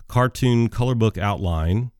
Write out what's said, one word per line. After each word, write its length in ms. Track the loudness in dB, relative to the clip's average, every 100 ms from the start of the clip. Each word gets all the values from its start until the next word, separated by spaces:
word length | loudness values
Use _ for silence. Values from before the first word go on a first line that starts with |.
| -4
cartoon 600 | 0 0 0 2 2 0
color 240 | 0 -2
book 240 | 2 0 0
outline 720 | -4 -2 -2 0 0 0 -2 -8